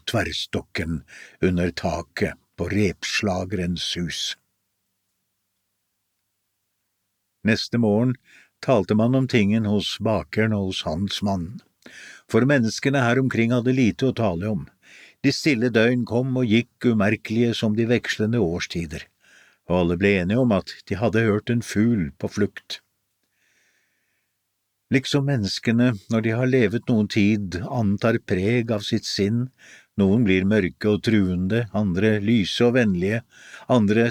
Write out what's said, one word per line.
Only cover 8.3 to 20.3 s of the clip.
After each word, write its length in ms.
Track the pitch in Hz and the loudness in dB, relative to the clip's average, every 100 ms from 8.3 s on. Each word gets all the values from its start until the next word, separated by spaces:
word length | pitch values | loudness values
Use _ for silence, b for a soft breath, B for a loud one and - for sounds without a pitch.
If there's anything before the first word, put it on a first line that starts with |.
| b b _ | b b _
talte 340 | - 123 92 107 | 0 2 2 2
man 200 | 117 131 | 2 2
om 120 | 131 | 2
tingen 380 | 123 101 110 107 | 2 2 2 0
hos 300 | 104 87 - | -2 -2 -4
bakeren 540 | 107 104 80 - 110 | -2 -2 -2 -2 0
og 160 | 107 95 | 0 -2
hos 140 | 92 - | -4 -6
hans 360 | 82 98 - 104 | -4 -4 -2 -2
mann. 360 | 98 82 120 - _ B B B B _ | -2 -6 -12 -20 _ B B B B _
For 160 | 113 127 | 2 4
menneskene 540 | 143 113 - 143 139 | 2 0 -2 -2 0
her 160 | 120 123 | 2 2
omkring 340 | 131 113 113 123 | 0 0 2 2
hadde 180 | 117 131 | 0 2
lite 360 | 117 92 131 | 2 2 -2
å 40 | - | 0
tale 360 | 110 85 104 | -2 -2 -4
om. 160 | 101 71 _ B B B B | -6 -8 _ B B B B
De 120 | 139 | -2
stille 360 | 135 - 120 123 | 0 0 0 2
døgn 320 | 113 113 123 110 | 2 2 2 0
kom 280 | 113 131 127 | -2 -2 0
og 120 | 123 | 2
gikk 360 | 110 120 _ 123 | 2 0 _ 0
umerkelige 640 | 113 101 107 - 110 120 110 | 2 2 0 -2 0 0 2
som 180 | 113 107 | 0 0
de 100 | 117 | 2
vekslende 520 | 120 - - 107 120 | 0 0 -2 -2 0
årstider, 640 | 90 87 - 87 82 76 - _ b b b b - | 0 -2 -6 -6 -8 -10 -14 _ b b b b -2
og 60 | 90 | 0
alle 180 | 85 87 | 2 2
ble 160 | 101 101 | 2 2
enige 200 | 87 | 2